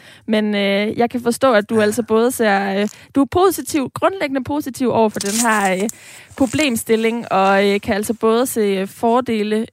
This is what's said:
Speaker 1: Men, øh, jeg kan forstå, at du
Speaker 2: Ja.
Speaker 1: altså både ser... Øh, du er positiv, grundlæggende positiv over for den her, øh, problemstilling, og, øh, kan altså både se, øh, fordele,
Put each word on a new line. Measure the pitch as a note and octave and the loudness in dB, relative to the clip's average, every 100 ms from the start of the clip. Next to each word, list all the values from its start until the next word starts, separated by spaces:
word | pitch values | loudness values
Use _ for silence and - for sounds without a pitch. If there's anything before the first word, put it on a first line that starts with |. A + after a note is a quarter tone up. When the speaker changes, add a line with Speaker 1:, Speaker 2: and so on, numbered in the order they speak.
| - - - | -10 -14 -4
Speaker 1:
Men, | G#3+ G#3+ | -2 0
øh, | G3+ G3 G3 G#3+ - | 0 0 0 -2 -2
jeg | A#3 | -2
kan | B3 | -2
forstå, | A#3+ A#3 C4+ | -2 0 2
at | G#3+ G3+ | 2 2
du | |
Speaker 2:
Ja. | A3 | 2
Speaker 1:
altså | G#3 G#3+ | 2 0
både | A3 A3 A#3+ | 0 2 2
ser... | B3+ A3 G3 G3 G3 | 2 0 0 0 -2
Øh, | G#3 - - | -2 -6 -6
du | C#4 | -2
er | C#4 | 0
positiv, | F4 F#4+ D#4+ C4 D#4 B3 | 2 2 0 -4 -4 -4
grundlæggende | - E4 F#4+ D4 C4+ | -2 -2 0 -4 -4
positiv | B3 D4 C#4 A#3+ B3 | -4 -4 -6 -4 -2
over | A3+ A3 | 2 0
for | G#3+ | 0
den | G3 A3 | -4 -2
her, | A#3 G#3+ G3 F#3 | 0 2 0 0
øh, | G#3+ - - - - - | -4 -8 -18 -20 -10 -2
problemstilling, | C4 D4 D4 A3+ - A3 A3+ A#3 - | 0 0 0 -2 0 0 0 -2 -2
og, | F#3+ F#3+ G3 G3+ | 2 4 4 2
øh, | G3+ | 0
kan | - | -2
altså | G3+ G#3 | -2 -2
både | A3 A3+ A3+ C4 | -2 0 2 0
se, | A#3 | 0
øh, | G3+ F#3+ G3 | 0 -2 -4
fordele, | - A#3 A#3+ B3 A3 G#3 G#3+ A3 | -2 0 0 0 -2 -2 -2 -4